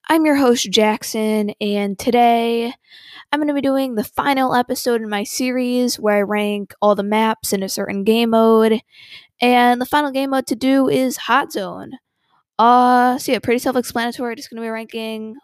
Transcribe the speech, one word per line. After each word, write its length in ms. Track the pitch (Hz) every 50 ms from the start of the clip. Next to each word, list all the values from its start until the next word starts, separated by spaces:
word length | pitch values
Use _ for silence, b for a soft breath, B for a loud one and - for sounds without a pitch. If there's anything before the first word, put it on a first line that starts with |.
| b -
I'm 160 | 311 330 311
your 80 | 311 285
host, 360 | 277 277 240 240 262 - 202
Jackson, 840 | 185 220 214 208 214 - - - - 220 220 220 214 214 208 202 - -
and 400 | 214 208 202 202 202 202 196 -
today 760 | - 254 226 240 240 233 233 233 233 233 233 233 233 240 - B B B B B B B B B B B
I'm 80 | 285 302
gonna 140 | 302 294 285
be 80 | 277
doing 320 | 262 269 269 269 269 262 233
the 100 | 208 -
final 500 | - - - 285 277 277 269 262 254 -
episode 460 | 247 240 - 254 - - 254 240 226
in 80 | 220 208
my 140 | 208 202
series 760 | 208 - - - 254 254 247 254 247 247 247 247 247 240 - -
where 200 | - 214 208 202
I 20 |
rank 540 | 202 202 208 208 208 208 208 202 202 - - _
all 120 | 208 208 208
the 80 | 202
maps 520 | 196 202 214 220 220 220 220 - - - 208
in 80 | 196
a 60 | 190 190
certain 340 | - - 196 - 202 196 196
game 240 | 214 220 233 233 226
mode, 540 | 226 226 226 226 226 220 220 220 220 214 B B B B B B B B B B B _
and 400 | 247 247 247 240 240 247 247 240
the 60 | 254
final 240 | - - 294 294 277
game 180 | 262 269 277 269
mode 180 | 269 269 - -
to 60 | 262
do 320 | 220 262 262 269 269 262
is 300 | - - 262 262 254 -
Hot 340 | - - - 233 269 - -
Zone. 420 | - 214 190 175 175 185 196 220 262 - _ _ _ _ _ _ _ _ _ _ _ -
Uh, 580 | 220 240 247 247 247 247 247 247 247 254 247
so 160 | 277 - -
yeah, 60 | 254 202
pretty 200 | - - 233 254
self-explanatory, 800 | - 294 254 254 233 - - - 240 240 233 - 247 240 226
just 140 | 277 - -
gonna 100 | 233 226
be 80 | 233 226
ranking 680 | 220 226 226 214 - 226 226 220 220 220 220 220 220 285